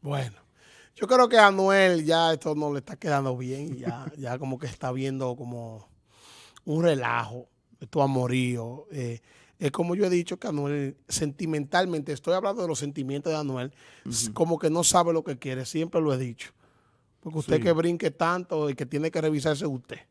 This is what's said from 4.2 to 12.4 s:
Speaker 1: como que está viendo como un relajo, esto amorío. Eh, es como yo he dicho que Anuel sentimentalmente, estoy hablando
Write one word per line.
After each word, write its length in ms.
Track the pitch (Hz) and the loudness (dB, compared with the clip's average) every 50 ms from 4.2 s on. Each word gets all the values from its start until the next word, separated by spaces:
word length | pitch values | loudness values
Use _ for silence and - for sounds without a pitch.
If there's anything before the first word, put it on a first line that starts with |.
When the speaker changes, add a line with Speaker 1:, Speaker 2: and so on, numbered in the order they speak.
| 135 123 123 127 | -8 -8 -6 -6
Speaker 1:
como 200 | - 131 131 127 | -4 -6 -6 -6
que 80 | 147 | -8
está 240 | 127 98 - - 131 | -10 -10 -8 -6 -6
viendo 440 | 127 131 135 135 135 135 135 127 123 | -4 -4 -4 -4 -4 -4 -4 -6 -6
como 520 | 123 123 120 120 120 117 113 113 110 - _ _ _ _ _ _ _ - - - - - - _ - _ | -6 -10 -10 -10 -10 -10 -12 -14 -16 -20 _ _ _ _ _ _ _ -20 -20 -20 -20 -20 -20 _ -16 _
un 180 | - 151 160 | -4 -2 2
relajo, 680 | 170 170 156 135 123 117 120 120 117 104 117 123 127 _ _ _ _ _ _ _ | 4 4 4 4 0 0 0 -2 -2 -4 -8 -14 -16 _ _ _ _ _ _ _
esto 240 | - 110 - 156 | -20 -4 0 2
amorío. 840 | 139 139 135 127 127 123 123 131 127 123 123 117 113 117 123 147 - 427 | 2 2 2 0 0 2 2 0 0 0 -2 -4 -6 -8 -10 -14 -16 -12
Eh, 300 | 170 143 127 120 117 117 _ _ _ - _ _ _ _ | -10 -8 -6 -6 -8 -10 _ _ _ -20 _ _ _ _
es 120 | - - | -4 -4
como 240 | - - 170 175 175 | 0 0 -2 0 2
yo 120 | 196 202 | 0 2
he 40 | 185 | 2
dicho 280 | 180 175 170 175 180 180 | 2 0 0 -2 -8 -8
que 100 | - 226 | -6 -4
Anuel 480 | 156 147 143 143 147 147 139 135 143 _ _ - | -4 -2 -2 -2 -2 -2 -4 -4 -8 _ _ -8
sentimentalmente, 1040 | - - 160 147 139 - 190 160 156 151 143 143 - 185 185 185 170 156 139 143 | -4 -2 -2 -4 -4 -4 -4 -2 -2 -2 -2 0 2 2 2 2 -2 -4 -4 -6
estoy 200 | 147 135 - 165 175 | -8 -6 -2 0 0
hablando 280 | 185 | 0